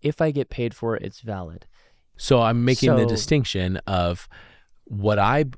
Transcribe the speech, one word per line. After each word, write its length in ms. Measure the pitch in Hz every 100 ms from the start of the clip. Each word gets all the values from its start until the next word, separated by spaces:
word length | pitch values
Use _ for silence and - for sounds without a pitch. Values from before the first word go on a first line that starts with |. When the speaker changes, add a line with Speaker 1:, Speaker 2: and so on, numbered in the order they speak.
Speaker 1:
if 180 | 143 151
I 100 | 160
get 180 | 143 135
paid 240 | - 120
for 200 | - 117 110
it, 60 |
it's 180 | 98 -
valid." 460 | 113 98 87 85 - - _ _ _ -
Speaker 2:
So 240 | - 127
I'm 220 | 113 117
making 300 | 120 127 127
the 80 | 117
Speaker 1:
So 60 | 117
Speaker 2:
distinction 720 | 107 - 151 123 98 92 92 -
of 420 | 95 87 87 - - - - _ _
what 340 | - 101 101 104
I, 280 | 101 139 143